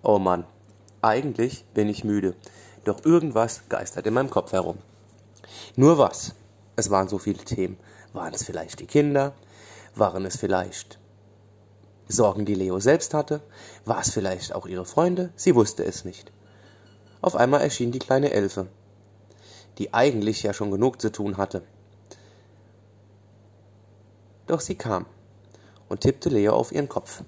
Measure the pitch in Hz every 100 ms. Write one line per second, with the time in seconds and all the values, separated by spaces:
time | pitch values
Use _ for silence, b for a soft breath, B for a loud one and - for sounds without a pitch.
0 | - 104 92 87 85 - - - - -
1 | 110 110 143 113 120 - - - 107 104
2 | 107 104 95 - B B B B - 101
3 | 151 170 156 113 117 - - - - -
4 | 104 117 135 - - - 85 92 - _
5 | - _ _ - B B B - 139 165
6 | 107 - - - - _ - - 101 98
7 | 95 98 104 92 - - 92 95 B B
8 | B - 85 - - 87 80 - - 147
9 | 147 143 139 139 B B B B B -
10 | 104 92 95 - 101 92 92 - - -
11 | - - _ _ _ - _ _ - _
12 | - - 107 95 101 98 92 92 107 165
13 | - 151 147 147 - B B B - 117
14 | - - 95 92 - - 87 92 92 -
15 | 175 180 180 - - 127 104 - - -
16 | 92 - - - b b b b b b
17 | b b - - 123 143 151 - 120 131
18 | - 135 143 - 98 98 92 - - -
19 | _ _ - B B B B - 101 -
20 | 135 117 104 107 107 98 104 98 127 -
21 | 110 - 101 95 98 95 - - - _
22 | _ b b b b b b b _ _
23 | _ _ _ _ - _ _ _ _ _
24 | _ _ _ _ - 160 - 185 117 95
25 | 95 - _ _ - b b b b 101
26 | - - - 117 101 110 120 156 143 -
27 | - -